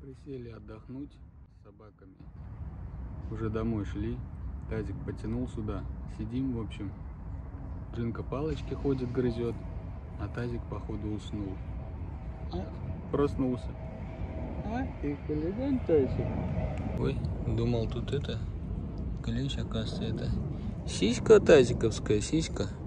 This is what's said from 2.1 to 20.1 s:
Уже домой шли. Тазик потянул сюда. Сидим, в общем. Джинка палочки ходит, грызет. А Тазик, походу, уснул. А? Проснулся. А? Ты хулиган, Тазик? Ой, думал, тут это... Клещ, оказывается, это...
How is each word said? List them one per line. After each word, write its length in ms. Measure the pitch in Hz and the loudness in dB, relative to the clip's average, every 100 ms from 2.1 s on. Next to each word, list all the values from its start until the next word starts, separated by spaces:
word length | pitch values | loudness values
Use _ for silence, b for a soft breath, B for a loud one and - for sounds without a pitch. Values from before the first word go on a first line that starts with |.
| 92 - - - - - - - - - - - | -16 -16 -12 -12 -8 -8 -8 -10 -8 -8 -8 -6
Уже 200 | 113 113 | -2 0
домой 340 | 110 113 110 | 0 0 0
шли. 340 | 98 104 110 120 - - - - - | -2 -2 -2 -4 -6 -8 -6 -6 -4
Тазик 260 | 110 101 92 - | -2 -2 -4 -4
потянул 440 | 98 110 117 127 | -4 -2 -2 -2
сюда. 340 | - 104 98 92 - - - | -2 -2 -2 -4 -6 -6 -6
Сидим, 360 | 107 123 135 | -4 0 0
в 80 | 120 | 0
общем. 320 | 101 - 98 95 - - - - - - - - - | -4 -4 -6 -6 -10 -8 -8 -8 -8 -8 -6 -6 -6
Джинка 300 | 120 117 107 | -2 -2 -2
палочки 500 | - 123 156 147 - | -2 -2 0 -2 -2
ходит, 380 | 135 143 131 123 | 0 2 2 2
грызет. 420 | 127 123 117 117 113 - - - - - - | 2 2 2 -2 -2 -6 -6 -8 -8 -8 -6
А 80 | 104 | -6
Тазик, 320 | - 120 117 - | -4 -4 -4 -4
походу, 400 | - - 107 107 | -6 -4 -4 -2
уснул. 480 | 104 - 107 98 92 - - - - - - - - - | -4 -4 -4 -4 -4 -6 -6 -6 -6 -6 -6 -8 -6 -4
А? 100 | 180 185 - - - - | -4 -4 -6 -6 -6 -4
Проснулся. 560 | 139 143 - 131 123 - - - - - - - - - - 208 | 2 2 2 0 0 -4 -8 -8 -8 -8 -6 -6 -4 -4 -4 -2
А? 200 | 233 262 - | -2 -2 -2
Ты 160 | 147 143 - | -2 -2 -2
хулиган, 500 | 151 156 202 269 254 | -2 0 0 2 0
Тазик? 460 | - 160 131 - - - - - - - - - | 6 6 6 4 2 0 0 0 0 0 -2 2
Ой, 200 | 127 135 - - - | 2 2 0 0 0
думал, 440 | 110 117 120 107 | 2 4 4 2
тут 240 | 117 104 | 0 0
это... 260 | 131 - 113 - - - - - - - - - | 0 0 -2 -2 -2 -2 -2 -2 -4 -4 -2 0
Клещ, 320 | 117 135 - | 0 0 0
оказывается, 480 | 113 110 110 - | 0 -2 -2 -2
это... 260 | - | 0